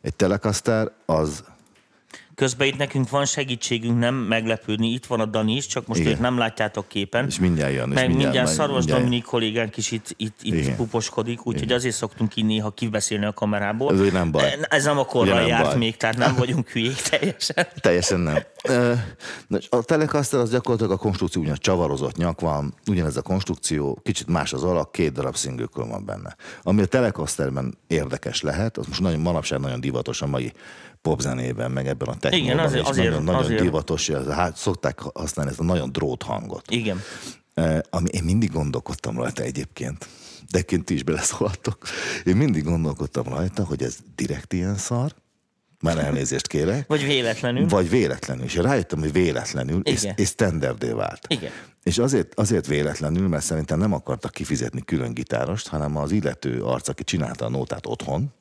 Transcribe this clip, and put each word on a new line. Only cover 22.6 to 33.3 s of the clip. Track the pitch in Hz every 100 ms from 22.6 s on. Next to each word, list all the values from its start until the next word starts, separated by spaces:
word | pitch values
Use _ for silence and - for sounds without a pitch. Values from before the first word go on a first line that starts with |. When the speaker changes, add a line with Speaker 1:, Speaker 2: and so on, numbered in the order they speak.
| 73 - -
Speaker 1:
ugyanez | 95 78 67
a |
konstrukció, | - 92 90 82 - 76 71 64
kicsit | - - -
más | 82 69
az | 65
alak, | 85 87 76
két | - 80
darab | 67 65 62
single | 69 62 58
van | - 58 52
benne. | 50 50 50 - - -
Ami | - 101
a | -
Telecasterben | 131 120 - 73 - 69 67 64 - _
érdekes | 80 69 - - -
lehet, | 76 73 113 -
az | -
most | 73
nagyon, | 92 78
manapság | 85 85 73 69
nagyon | 67 62
divatos | 64 62 62 64
a | 71
mai | 67 60 - - - - -
popzenében, | - 76 69 64 62 58 62
meg | 65 65
ebben | 67 60
a | 62
technóban | - - -
Speaker 2:
Igen, | -
azért, | 151 -
Speaker 1:
is | 123
Speaker 2:
azért, | 135 117
Speaker 1:
nagyon, | 78
nagyon | 76